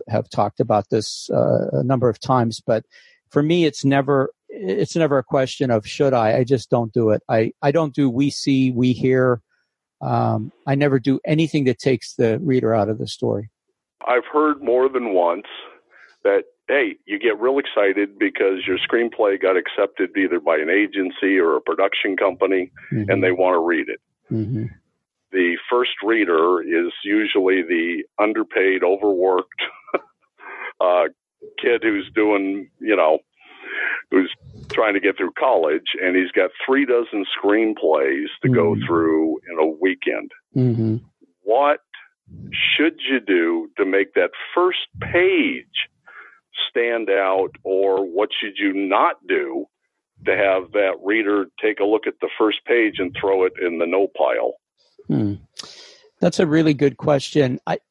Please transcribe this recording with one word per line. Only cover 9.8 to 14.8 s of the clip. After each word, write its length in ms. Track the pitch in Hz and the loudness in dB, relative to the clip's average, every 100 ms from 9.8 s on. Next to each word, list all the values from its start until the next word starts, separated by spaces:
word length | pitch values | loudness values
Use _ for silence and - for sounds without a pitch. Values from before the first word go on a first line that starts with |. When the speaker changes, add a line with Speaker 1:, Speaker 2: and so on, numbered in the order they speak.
| _ - | _ -10
Speaker 1:
Um, 500 | 135 120 117 110 113 - - | -4 0 0 0 -4 -8 -4
I 100 | 139 | 0
never 240 | 143 135 | 2 2
do 200 | 127 131 - | 2 -2 0
anything 400 | 156 160 156 127 | 0 0 0 0
that 140 | 120 | 0
takes 340 | 135 127 - - | 0 0 -2 -2
the 240 | 117 113 | 0 0
reader 340 | 170 127 113 | 0 0 2
out 140 | 113 101 | 2 0
of 100 | 110 | -2
the 100 | 117 | -8
story. 420 | - 120 104 110 _ _ _ _ - - | -6 -4 -4 -6 _ _ _ _ -8 -2
Speaker 2:
I've 180 | 123 - | 0 0
heard 300 | 147 151 143 | 0 2 0
more 240 | 117 123 | 0 2